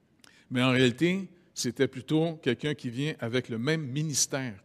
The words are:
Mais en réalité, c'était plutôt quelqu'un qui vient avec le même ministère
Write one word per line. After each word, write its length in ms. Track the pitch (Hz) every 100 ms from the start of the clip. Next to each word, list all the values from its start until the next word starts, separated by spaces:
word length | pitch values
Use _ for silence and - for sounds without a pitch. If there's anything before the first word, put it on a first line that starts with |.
| _ _ - - -
Mais 120 | 127
en 100 | 131
réalité, 580 | 127 127 117 165 190 180 - _
c'était 340 | - 123 113 131
plutôt 520 | 127 - 156 165 156
quelqu'un 320 | 135 117 147
qui 160 | 151 127
vient 240 | 117 151 -
avec 300 | 117 123 120
le 80 | 113
même 280 | 127 160 139
ministère 680 | 135 156 127 - 143 127 95